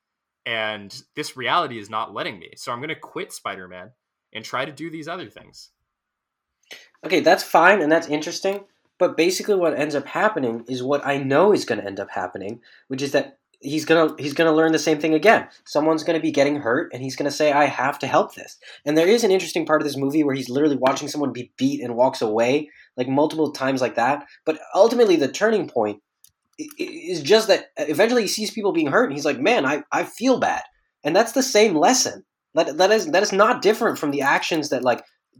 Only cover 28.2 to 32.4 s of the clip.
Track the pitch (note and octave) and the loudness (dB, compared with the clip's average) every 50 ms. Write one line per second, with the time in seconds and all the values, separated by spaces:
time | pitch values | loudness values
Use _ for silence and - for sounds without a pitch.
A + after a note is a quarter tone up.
28.2 | G3+ F3 - G#3+ G#3+ - - A3+ G3+ G3 D#3+ E3 D#3 C3+ D3+ G#3+ B3+ - - D3 | 0 0 -2 -4 -6 -6 -6 -4 -2 -2 0 0 0 2 2 2 2 0 -2 -4
29.2 | C#3+ D3+ C3 A#2 C#3+ G#3 B3 G#3+ C3+ C3 D3+ C#3+ - - - D#3+ E3+ - - - | -2 -2 -2 0 0 2 2 2 2 0 -2 -2 -4 -4 -4 -4 -4 -4 -6 -2
30.2 | A3 C4 B3 D3 A2+ F2 - - - - _ _ _ _ _ _ - D3 E3+ G3+ | 0 2 2 2 2 0 -2 -4 -6 -12 _ _ _ _ _ _ -4 0 2 2
31.2 | A#3 A3+ - C4+ C4 - - G#3 A3 A3 E3 D3 E3 A3 C4 B3+ - - - - | 2 2 0 -2 0 2 4 4 4 4 4 4 4 4 4 2 0 -2 -6 -10
32.2 | - _ _ _ | -16 _ _ _